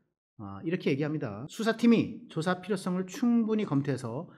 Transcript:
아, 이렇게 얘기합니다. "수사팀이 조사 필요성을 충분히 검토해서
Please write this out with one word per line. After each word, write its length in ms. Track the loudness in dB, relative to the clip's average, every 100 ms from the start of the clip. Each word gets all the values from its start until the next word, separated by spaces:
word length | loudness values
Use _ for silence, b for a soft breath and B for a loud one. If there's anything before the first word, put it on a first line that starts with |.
| _ _ _ -16
아, 200 | -12 -8
이렇게 260 | -4 -2 0
얘기합니다. 560 | 0 0 -2 -4 -8 -10
"수사팀이 800 | -4 -2 4 6 6 4 -4 -8
조사 320 | -4 -2 -2
필요성을 440 | -2 -2 0 -2 -4
충분히 580 | 0 2 4 4 0
검토해서 640 | 2 0 0 -2 -4 -6 -8